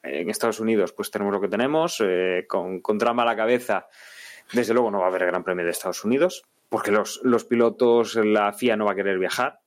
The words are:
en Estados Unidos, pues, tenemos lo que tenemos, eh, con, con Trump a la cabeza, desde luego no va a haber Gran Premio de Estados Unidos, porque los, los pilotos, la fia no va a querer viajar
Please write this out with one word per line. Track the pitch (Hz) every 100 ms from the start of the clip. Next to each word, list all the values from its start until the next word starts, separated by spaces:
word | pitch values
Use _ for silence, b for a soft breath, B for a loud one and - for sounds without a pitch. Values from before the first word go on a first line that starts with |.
en | - 73 87
Estados | 107 117 107
Unidos, | 110 110 92
pues, | - 101
tenemos | 101 101
lo | 98
que | 98
tenemos, | 101 127 156 170 -
eh, | 104 90 92 90 -
con, | 98 90 92
con | - 107
Trump | 117 120
a | 117
la | 110
cabeza, | 110 123 123 98 - B B B B B _
desde | 117 113
luego | 117 117
no | 101
va | 90
a |
haber | 92 90
Gran | 90
Premio | 90 90 85
de |
Estados | 82 92 87
Unidos, | 104 131 180 - _ _ _
porque | 110 104
los, | 104 98 -
los | 127 117 -
pilotos, | 117 117 104 123 117 110 117
la | 107 107 104
fia | 104 123 107
no | 104
va |
a | 98
querer | 98 95
viajar | 92 - 131 -